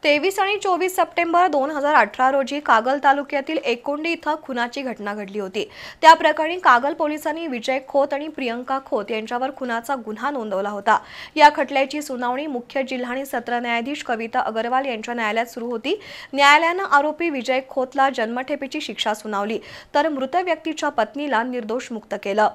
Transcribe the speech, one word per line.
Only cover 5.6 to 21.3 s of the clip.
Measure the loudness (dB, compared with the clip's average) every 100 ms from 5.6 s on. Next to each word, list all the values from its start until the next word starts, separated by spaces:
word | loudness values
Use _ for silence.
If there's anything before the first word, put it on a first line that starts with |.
| -6 -10 -18 6
त्या | 8
प्रकरणी | 8 6 2 -2 2
कागल | 6 6 4
पोलिसांनी | 0 -2 -2 -4 -4 -4
विजय | -4 -2 -4 0
खोत | 0 0
आणि | -2 -6
प्रियंका | -6 -6 -6 -4 -6 -2
खोत | -4 -2
यांच्यावर | -6 -4 -4 -4 -6
खुनाचा | -6 -6 -4
गुन्हा | -6 -6 -6 -4
नोंदवला | -4 -4 -4 -4
होता. | -2 2 2 2 -18 -8 8
या | 8 8
खटल्याची | -2 0 0 -2
सुनावणी | -6 -4 -4 -4 -4
मुख्य | -8 -6 -6
जिल्हा | -4 -4 -4
आणि | -6 -6
सत्र | -6 -4 -4
न्यायाधीश | -2 -2 -2 -6
कविता | -4 -4 -2 -2
अग्रवाल | -2 -2 0 0 0
यांच्या | -6 -6
न्यायालयात | -2 0 0 -2
सुरू | -6 -6
होती. | -4 -2 -4 -6 -18 -8
न्यायालयानं | 4 6 8 4 0
आरोपी | 2 2 2 -2 -4
विजय | -4 -2 -2 -2
खोतला | -6 -4 0 0
जन्मठेपेची | 0 -4 -4 -6 -6 -6 -8
शिक्षा | -8 -4 -2
सुनावली, | -2 -4 -4 -2 -4 -8 -20 -2
तर | 0 0
मृत | -2 -2 -2
व्यक्तीच्या | 0 -2 -4 -4 -4
पत्नीला | -2 -2 -4 -2